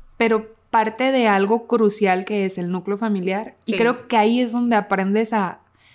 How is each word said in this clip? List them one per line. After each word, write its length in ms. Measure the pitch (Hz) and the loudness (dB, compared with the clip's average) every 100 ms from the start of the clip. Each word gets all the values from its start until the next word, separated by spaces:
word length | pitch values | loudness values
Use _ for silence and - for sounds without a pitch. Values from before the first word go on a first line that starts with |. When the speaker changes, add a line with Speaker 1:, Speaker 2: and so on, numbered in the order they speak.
| - - | -12 -2
Speaker 1:
pero 360 | 226 220 220 - _ | 0 0 -4 -18 _
parte 420 | 226 220 220 262 | 0 0 0 0
de 160 | 262 226 | 2 4
algo 380 | 196 202 226 226 | 2 2 0 0
crucial 580 | 226 214 208 196 185 190 | 2 2 2 0 0 -2
que 200 | 208 190 | -4 -4
es 120 | 185 | -4
el 100 | 175 | -6
núcleo 280 | 185 180 202 | -4 -4 -4
familiar. 580 | 226 202 180 196 226 - - | -2 -2 -2 -4 -6 -12 -6
Y 60 | |
Speaker 2:
Sí. 60 | 196 | 0
Speaker 1:
creo 280 | 233 247 - | 0 0 -2
que 100 | 233 | 2
ahí 240 | 214 240 | 2 2
es 100 | 240 | 0
donde 240 | 240 240 220 | -2 0 0
aprendes 560 | 202 190 190 208 220 | 0 -2 0 0 0
a, 280 | 220 180 - _ _ _ | -2 -4 -8 _ _ _